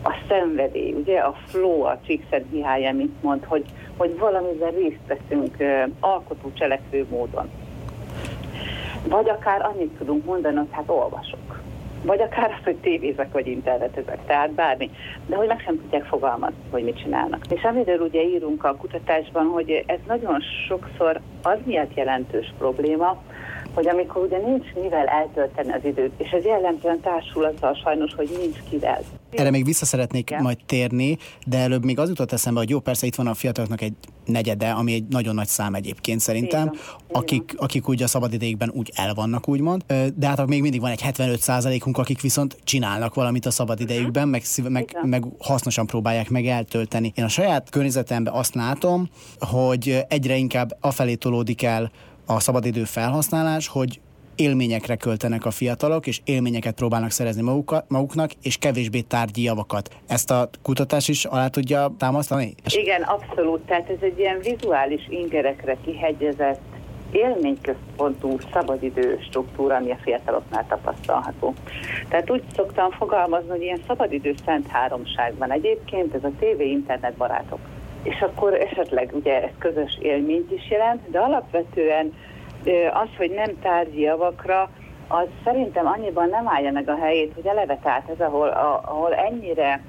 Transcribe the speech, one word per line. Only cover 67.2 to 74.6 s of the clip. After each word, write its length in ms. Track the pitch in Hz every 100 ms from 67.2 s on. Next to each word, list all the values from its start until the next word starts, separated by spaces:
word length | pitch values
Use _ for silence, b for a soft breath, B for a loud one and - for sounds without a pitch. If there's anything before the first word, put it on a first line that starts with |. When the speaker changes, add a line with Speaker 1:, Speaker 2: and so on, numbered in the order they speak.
| 240 226 147 139 - 131 - - 143 135 139 131 -
Speaker 1:
szabadidő 640 | 180 170 135 131 127 123 113 -
struktúra, 480 | - 127 - 139 135
ami 160 | 123
a 60 | 123
fiataloknál 640 | - 117 - 120 - 110 -
tapasztalható. 840 | - - - - - - - - - B B B B B
Tehát 200 | 165 -
úgy 140 | 254 - -
szoktam 360 | 196 - 185
fogalmazni, 580 | 185 208 208 175 170 170
hogy 120 | 180
ilyen 200 | 175 175 -
szabadidő 460 | 247 240 143 139 143 -
szent 220 | 156